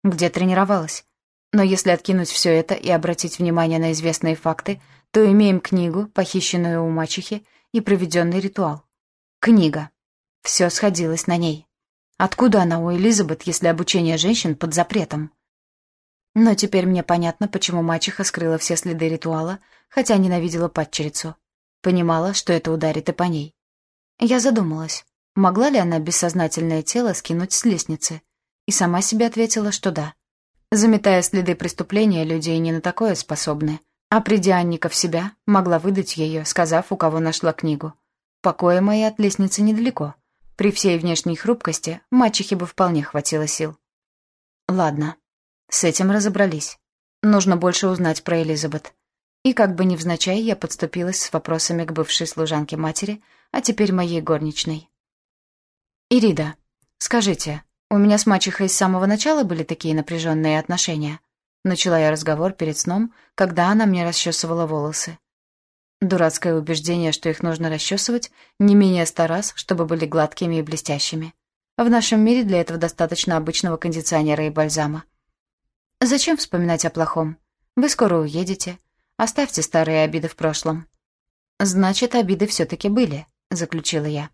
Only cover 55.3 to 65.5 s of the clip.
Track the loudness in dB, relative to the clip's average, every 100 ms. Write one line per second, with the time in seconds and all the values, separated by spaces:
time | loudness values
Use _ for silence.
55.3 | _ _ _ _ _ _ _ _ 4 4
56.3 | 2 -4 -8 _ _ _ _ -2 0 0
57.3 | -2 -6 -10 _ _ _ 2 4 4 4
58.3 | 2 0 -2 -2 0 0 2 0 0 0
59.3 | 0 0 -4 -6 -6 -2 -2 -2 -4 -2
60.3 | 0 0 0 -2 -2 -2 -2 -6 -8 _
61.3 | _ _ _ -4 0 0 2 2 0 -2
62.3 | -2 -2 -2 -6 -4 -2 -2 -4 _ _
63.3 | -2 0 2 2 4 2 2 -2 -2 -2
64.3 | -4 -4 -2 -2 -2 -4 -6 -8 -12 _
65.3 | _ _